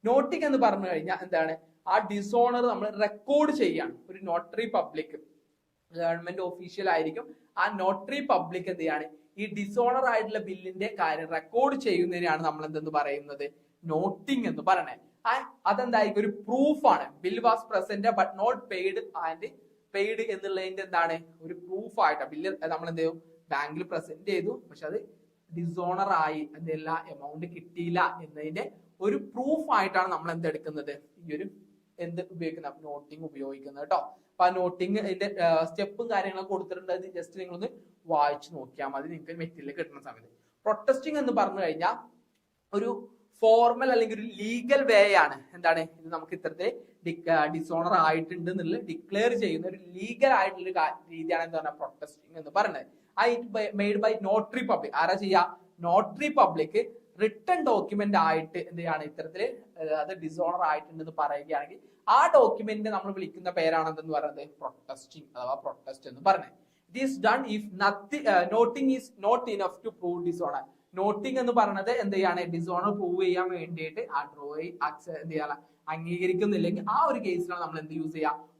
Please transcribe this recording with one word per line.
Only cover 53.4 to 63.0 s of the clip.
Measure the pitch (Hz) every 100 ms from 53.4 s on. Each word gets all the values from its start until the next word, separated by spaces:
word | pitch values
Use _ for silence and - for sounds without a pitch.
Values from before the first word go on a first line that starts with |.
| 240 220
by, | 208 202
made | 202 202 220
by | 220 196
notary | 214 208 254 247
public. | 196 - 143
ആരാ | 170 196 196
ചെയ്യാ, | 185 175 - _ _ 170
നോട്ടറി | 185 - - 294 -
പബ്ലിക് | 190 165 156 214 233 - _ -
റിട്ടൺ | 214 214 - 349 277
ഡോക്യുമെന്റ് | 214 190 208 208 190 160
ആയിട്ട് | 160 160 175 156
എന്ത് | 170
ചെയ്യാണ്, | 165 156 147
ഇത്തരത്തിൽ, | - 160 180 233 - - -
ആ, | 160 156
അത് | 151 190
ഡിസോണർ | 160 160 170 180 165
ആയിട്ടുണ്ടെന്ന് | 151 - 160 160 156
പറയുകയാണെങ്കിൽ | 147 143 147 147 147 185 - _ - 240
ആ | 330 311
ഡോക്യുമെന്റിനെ | 214 - 214 214 214
നമ്മൾ | 196